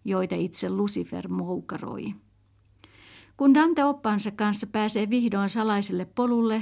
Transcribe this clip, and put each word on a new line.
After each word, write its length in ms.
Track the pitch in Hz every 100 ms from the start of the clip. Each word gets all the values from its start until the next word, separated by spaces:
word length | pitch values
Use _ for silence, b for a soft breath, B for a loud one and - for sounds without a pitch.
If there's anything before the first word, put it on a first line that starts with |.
| -
joita 300 | 190 185 175
itse 340 | 175 - 185
Lucifer 580 | 190 202 208 170 175 175
moukaroi. 840 | 185 175 180 - - - - 208 - _ _ _ _ _ B B B B B B -
Kun 160 | 277
Dante 320 | 285 330 311 285
oppaansa 460 | 277 220 208 208
kanssa 360 | 208 208 202 208
pääsee 420 | 214 214 214 208
vihdoin 400 | 247 233 196 196
salaiselle 560 | 226 214 202 196 180 180
polulle, 560 | - 247 233 226 220